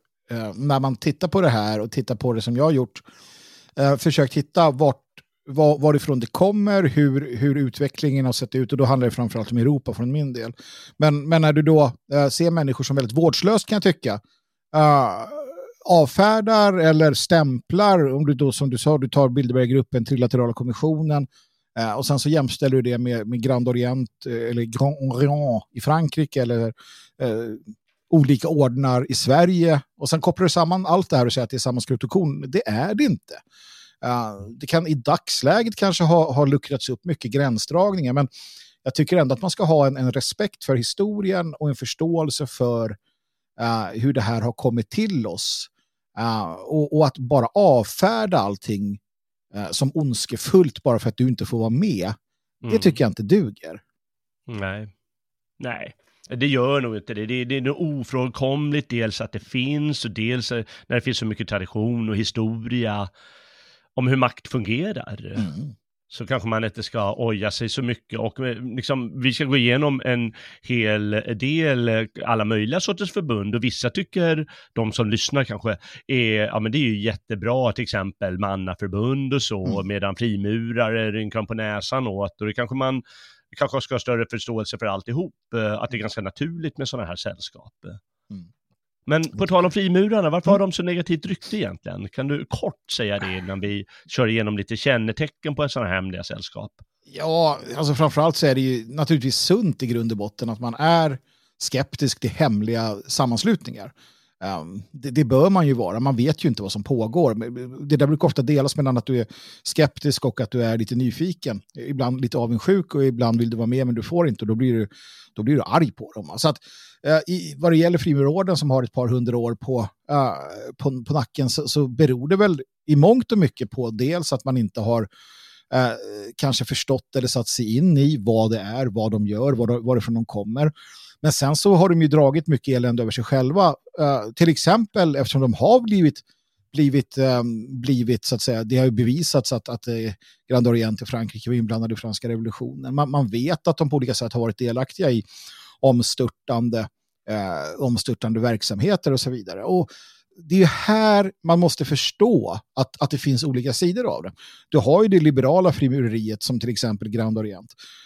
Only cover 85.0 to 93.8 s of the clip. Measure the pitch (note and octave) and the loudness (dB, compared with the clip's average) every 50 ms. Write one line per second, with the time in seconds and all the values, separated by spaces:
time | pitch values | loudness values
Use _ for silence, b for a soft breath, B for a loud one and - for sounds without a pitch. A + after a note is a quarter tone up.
85 | - B2 A#2+ D#3 F#3+ - - _ _ _ A2+ A#2 A2 G#2 G#2+ - - - B2+ G#2+ | -6 -6 -6 -6 -6 -8 -10 _ _ _ -6 -4 -4 -2 -4 -4 -6 -6 -6 -8
86 | G#2 G#2+ - A2+ G2 F#2+ - - C#3+ D#3+ E3+ E3 D#3+ D3+ - - C3+ - - A#2+ | -8 -8 -8 -8 -10 -8 -8 -8 -8 -8 -6 -8 -8 -8 -8 -8 -10 -8 -8 -8
87 | G2+ E2 F2+ - - G#2+ - - - - - - - - _ _ - F2+ G2+ G2+ | -8 -10 -10 -10 -10 -10 -10 -12 -14 -18 -18 -20 -20 -20 _ _ -20 -20 -20 -20
88 | _ _ _ _ _ - - F#2+ F2 F2 _ _ _ _ _ _ _ _ _ _ | _ _ _ _ _ -18 -18 -18 -18 -20 _ _ _ _ _ _ _ _ _ _
89 | - - D3+ D#3+ D#3+ D3+ - G3+ G3 E3+ F3+ F3+ F3 F3+ - G#3 G3 F3+ F3+ F#3 | -6 -2 -2 -2 -2 -4 -4 -4 -2 2 2 2 2 2 0 0 0 2 4 2
90 | G3+ G#3 A3+ G#3+ F3+ D3+ D#3 F3+ - F3 G3+ G3 G3 F#3+ - - E3+ F3+ F3 F3 | 2 2 2 0 0 0 0 2 4 4 4 4 4 0 -2 -4 -4 -2 -2 -2
91 | E3 - E3+ D3+ - F#3 F3+ - - - A3 G#3+ D3+ F#2+ F#2 - - - F#2 F#2+ | -2 -2 -2 -4 -4 -6 -8 -8 -8 -8 -6 -6 -6 -6 -8 -10 -12 -12 -10 -10
92 | G2+ G2 - - C3 C#3 D3 C#3+ - - - - - G3+ - _ _ - - - | -10 -10 -8 -6 -4 -4 -4 -4 -6 -6 -6 -6 -6 -6 -8 _ _ -10 -6 -4
93 | A#2 G2+ G2+ G2+ G2 F#2+ F#2 F#2 F2+ F#2+ G2 F#2+ G2 G2+ G#2 G2+ | -4 -4 -4 -4 -4 -6 -8 -8 -8 -8 -8 -6 -6 -4 -6 -6